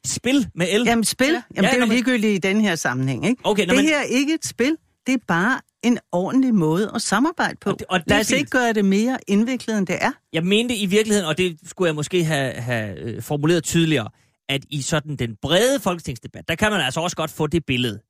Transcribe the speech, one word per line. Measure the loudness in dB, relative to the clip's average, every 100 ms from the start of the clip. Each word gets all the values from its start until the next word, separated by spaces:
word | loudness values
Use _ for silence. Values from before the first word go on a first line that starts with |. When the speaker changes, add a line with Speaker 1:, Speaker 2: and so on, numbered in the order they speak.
| -8
Speaker 1:
Spil | -4 0 0 0 -4
med | 0 2
L. | 2
Speaker 2:
Jamen, | 2
spil. | 0 0 0
Speaker 3:
Ja. |
Speaker 2:
Jamen, | 0 -4 0
Speaker 1:
Ja, |
Speaker 2:
det | 2
er |
jo | 4
Speaker 1:
nå, | 2
men |
Speaker 2:
ligegyldigt | 2 2 2 2 2 2
i |
den | 2
her | 2 0
sammenhæng, | -2 -2 -2 0 0
ikke? | 0
Speaker 1:
Okay, | 0 0 2
nå, |
Speaker 2:
Det | 4
Speaker 1:
men | 4
Speaker 2:
her | 2
er |
ikke | 0 0 0
et | -2 -4
spil. | -2 0 0 _ _ -2
Det |
er | -2 0
bare | 0 2 -2 _ _
en | 0 0 _
ordentlig | -2 0 2 4 4
måde | 2 2 0 -4
at |
samarbejde | 0 2 2 0 -4 -2
på. | -4
Speaker 1:
Og | -4
det, | -2
og | -4
der | 2
Speaker 2:
Lad | 0
Speaker 1:
er |
Speaker 2:
os | 2
Speaker 1:
fint. | 0
Speaker 2:
ikke | 0
gøre | 0 2
det | 2 2
mere | 2 0 -2 0
indviklet, | 2 2 -2 -2 -2
end | -2
det | -2
er. | -2 -4 _
Speaker 1:
Jeg | -4
mente | 2 2 2 -2
i | 2
virkeligheden, | 2 2 0 0
og | 0
det | -2 -4 -18
skulle | -2 0
jeg | 0
måske | -2 0
have, | 0 0 -2
have, | -6 -4 -4 -4 -8
øh, | -10 -10
formuleret | -6 -2 2 2
tydeligere, | 2 2 2 0 -2 _ _ _ -6
at | -6 -6
i | -8
sådan | -2 -4 -4 -6
den | -6 -6
brede | 0 2 4 2
folketingsdebat, | -2 -4 -8 -14 -14 -14 -8
der | -2
kan | 0
man | 0
altså | -2 -2
også | -4 -4
godt | -6
få | -4 -2
det | -2 -2
billede. | -2 -2 -4